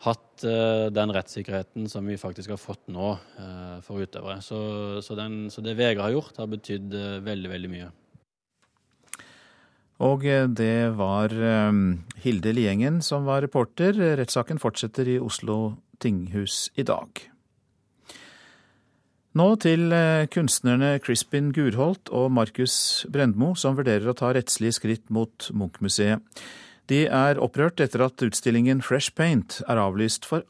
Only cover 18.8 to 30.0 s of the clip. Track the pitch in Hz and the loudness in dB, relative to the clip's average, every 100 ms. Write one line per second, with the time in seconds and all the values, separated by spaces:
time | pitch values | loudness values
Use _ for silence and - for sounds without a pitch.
18.8 | _ _ _ _ _ 160 180 214 175 165 | _ _ _ _ _ 4 4 6 4 4
19.8 | 170 170 165 160 151 - 160 - 127 123 | 4 4 4 2 2 2 2 2 2 4
20.8 | 143 143 - 117 - 143 147 143 139 110 | 4 2 0 -2 0 0 0 0 0 2
21.8 | 151 190 - 120 131 127 110 - 127 - | 0 0 -4 0 2 2 2 0 0 0
22.8 | - - - 139 131 101 143 180 135 135 | 0 -2 -2 0 2 2 2 0 0 0
23.8 | 131 104 110 123 123 127 - - 113 113 | 2 2 2 0 0 0 0 0 0 0
24.8 | 110 110 - 110 113 - - 104 95 - | -2 -2 -2 -2 -2 -6 -8 -4 -4 -4
25.8 | 98 92 104 107 - - - - - - | -2 2 2 0 -4 -20 -20 -20 -20 -12
26.8 | - 139 165 - 139 143 120 - 160 170 | -2 2 2 4 4 4 0 2 0 2
27.8 | 139 117 127 - 120 - - 117 123 135 | 0 2 0 2 -2 0 2 4 4 2
28.8 | - 127 - - 165 139 - - - 117 | 0 0 0 0 2 2 0 -6 -2 0
29.8 | 98 95 | 2 0